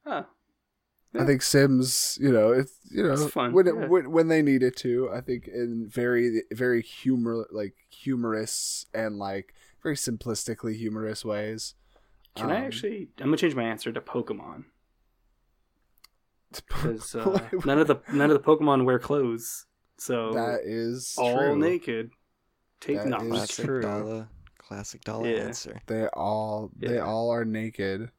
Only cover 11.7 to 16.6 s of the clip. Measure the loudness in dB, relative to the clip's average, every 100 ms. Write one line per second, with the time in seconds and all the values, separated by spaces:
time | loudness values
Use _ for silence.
11.7 | _ _ _ _ _ _ -6 -2 -2 -4
12.7 | -6 -6 -6 -12 -6 0 2 2 0 -4
13.7 | -4 -6 -8 -6 -6 -4 -8 -10 -16 -18
14.7 | _ _ _ _ _ _ _ _ _ _
15.7 | _ _ _ _ _ _ _ _ -18